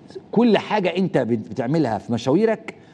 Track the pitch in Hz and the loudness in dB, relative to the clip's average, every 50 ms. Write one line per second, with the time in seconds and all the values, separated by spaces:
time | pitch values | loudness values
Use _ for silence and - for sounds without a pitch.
0 | - - - - - - - 196 240 240 202 - - - 190 214 180 180 165 185 | -20 -20 -20 -20 -16 -4 0 2 4 4 4 2 2 0 -2 -2 0 -2 0 -2
1 | 196 165 - 156 123 110 120 113 107 - 107 - 120 117 147 165 151 120 110 98 | -2 0 0 0 0 0 -2 -4 -4 -6 -8 -6 -4 -2 0 0 0 0 -2 -4
2 | - - 120 113 - 131 135 190 220 220 220 - - - - - - - | -4 -4 -4 -2 0 2 2 2 2 2 0 -2 -6 -12 -18 -18 -20 -20